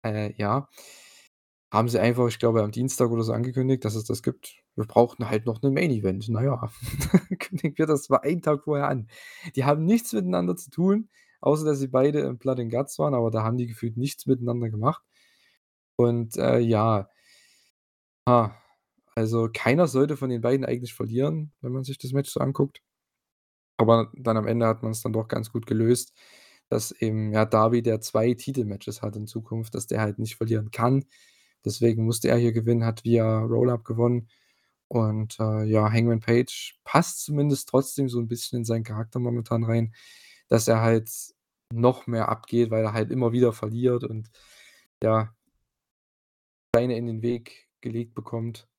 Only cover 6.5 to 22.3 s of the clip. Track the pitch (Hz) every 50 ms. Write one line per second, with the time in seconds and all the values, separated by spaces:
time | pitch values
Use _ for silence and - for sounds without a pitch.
6.5 | 127 117 117 113 - - - - - - - - - 180 - - 185 - - -
7.5 | 185 151 - 156 143 - 156 156 151 139 - - 135 - - 143 - 170 - 156
8.5 | 151 143 _ 151 151 143 143 143 143 127 110 - - - - - - - - 175
9.5 | - 135 127 143 147 156 160 175 226 233 226 - 226 214 185 180 180 175 175 175
10.5 | 175 170 - - - - 175 190 202 220 220 _ _ _ _ _ _ _ - 135
11.5 | 147 156 156 151 147 139 139 131 131 131 131 147 147 151 139 135 123 113 - 135
12.5 | 127 123 120 113 117 120 139 - - - 156 151 135 120 117 113 110 110 107 113
13.5 | 120 123 123 117 113 - - 117 113 117 127 139 - - - 139 135 127 120 120
14.5 | 120 120 117 113 107 104 107 139 165 - _ _ _ _ _ _ _ _ _ _
15.5 | _ _ _ _ _ _ _ _ _ - 120 120 117 120 117 113 - - - 127
16.5 | 123 120 120 117 113 104 110 113 110 101 98 _ _ _ _ _ _ _ _ _
17.5 | _ _ _ _ _ _ _ _ _ _ _ _ _ _ _ 123 123 120 113 101
18.5 | - _ _ _ _ _ _ _ _ _ _ _ _ 117 110 110 117 117 113 113
19.5 | 113 - - - 135 165 180 151 120 131 139 156 151 135 135 127 123 117 113 120
20.5 | 131 135 131 127 123 123 120 117 - - 117 110 113 123 135 151 160 160 151 147
21.5 | _ _ - 123 127 135 131 131 135 - - 131 131 139 139 -